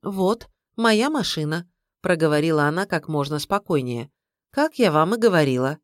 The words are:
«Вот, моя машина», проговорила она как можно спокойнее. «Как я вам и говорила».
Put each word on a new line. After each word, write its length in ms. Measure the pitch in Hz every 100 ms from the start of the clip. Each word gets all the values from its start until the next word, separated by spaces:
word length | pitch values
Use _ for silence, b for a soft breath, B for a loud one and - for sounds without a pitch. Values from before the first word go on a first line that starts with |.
«Вот, 460 | - 196 190 226 - _ _ -
моя 340 | 226 214 254
машина», 580 | 302 190 - 151 156 175 _ _ _
проговорила 640 | - 170 160 147 160 156
она 200 | 147 160
как 240 | 196 175 -
можно 300 | 151 139 147
спокойнее. 720 | - 196 202 160 123 120 117 _ _ _ _
«Как 280 | - 302 -
я 140 | 220
вам 220 | 156 165
и 40 | 226
говорила». 600 | 226 180 147 127 131 151